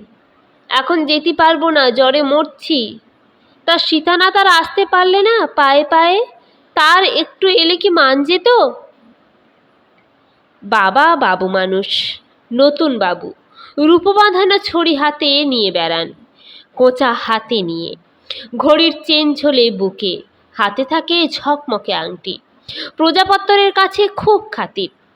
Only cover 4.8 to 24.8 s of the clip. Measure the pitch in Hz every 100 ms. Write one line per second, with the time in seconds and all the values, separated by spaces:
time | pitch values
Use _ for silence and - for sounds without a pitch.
4.8 | 381 359 370 381 403 453 302 302 277 277
5.8 | 294 320 330 381 494 - _ _ _ -
6.8 | 302 359 381 - 320 - 381 370 330 349
7.8 | 403 339 269 269 285 359 359 480 285 233
8.8 | - _ _ _ _ _ _ _ _ _
9.8 | _ _ _ _ _ _ _ _ 202 214
10.8 | 190 214 311 330 233 185 185 190 185 190
11.8 | 196 - - - _ _ _ 240 277 285
12.8 | 320 240 190 175 - - _ _ - -
13.8 | 302 339 349 403 415 359 392 403 - 330
14.8 | 339 285 294 294 302 277 294 247 202 175
15.8 | 165 165 165 - _ _ - - _ -
16.8 | 254 254 269 240 - 220 220 233 175 165
17.8 | 165 - _ _ _ - 233 233 269 311
18.8 | 330 320 - 302 302 285 285 262 233 190
19.8 | 190 190 196 165 - _ _ - 208 208
20.8 | 262 320 320 339 320 - 262 294 294 214
21.8 | 208 180 165 180 - 160 _ _ - -
22.8 | - - 320 330 381 392 381 403 392 381
23.8 | 381 381 403 403 - 415 415 - 180 -